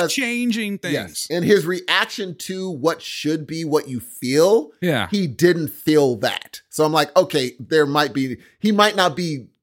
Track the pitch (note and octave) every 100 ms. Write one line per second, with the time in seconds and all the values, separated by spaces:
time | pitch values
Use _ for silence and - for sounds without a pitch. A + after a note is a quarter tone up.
0 | E3+ - A#3+ A#3+ A#3+ A3 G#3 G3+ F3 C#3
1 | F#2 - - E3+ E3+ G3 D#3+ F3+ - F3+
2 | A3 - F#3 - - F#3+ F#3 C#3+ D#3 -
3 | - - D3 D#3+ D3+ D#3+ D#3+ D3+ - B2
4 | - - B2+ C#3+ F3+ A3+ D4+ - F3 B2+
5 | F#2 G3+ E3+ G#2+ F3 E3+ D3+ - - D3+
6 | C#3 A2+ A#2+ F#2+ - - _ - D#3 D#3
7 | D3+ F#3 F3+ D3+ B2 - A2+ D#3 C#3+ D3
8 | D3 C#3 C3 A#2 - _ G#3+ G#3 G#3 G3
9 | F3 C#3 F3 C#3 - _